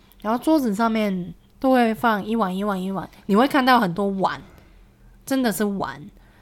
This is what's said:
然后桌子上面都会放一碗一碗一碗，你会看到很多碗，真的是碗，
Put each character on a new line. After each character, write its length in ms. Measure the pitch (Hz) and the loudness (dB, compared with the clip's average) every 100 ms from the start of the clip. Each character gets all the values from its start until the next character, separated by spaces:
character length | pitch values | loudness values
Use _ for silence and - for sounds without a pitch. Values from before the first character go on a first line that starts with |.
| _ _ | _ _
然 100 | 208 | -4
后 100 | 240 | -2
桌 180 | - - | 2 2
子 140 | 254 196 | 2 0
上 140 | 226 | 0
面 420 | 220 208 185 180 - _ _ | 0 0 -2 -6 -12 _ _
都 120 | 262 | 2
会 200 | 262 233 220 | 4 4 2
放 280 | 240 214 | 0 0
一 120 | 208 226 | -2 -2
碗 200 | 196 185 | -2 -2
一 80 | |
碗 180 | 208 190 | -4 -4
一 100 | 190 | -4
碗， 180 | 190 - - - | -6 -8 -14 0
你 100 | 202 | 2
会 120 | 269 | 4
看 180 | 302 254 | 2 4
到 140 | 247 | 4
很 140 | 202 | 2
多 140 | 170 202 | -2 -4
碗， 320 | 190 185 139 - - - - - _ - - - | 0 -2 -4 -12 -20 -20 -20 -20 _ -20 -20 -6
真 160 | 269 | -2
的 100 | 247 | 0
是 140 | 196 208 | 0 -2
碗， 360 | 196 156 131 196 - - _ | -2 -6 -10 -18 -20 -20 _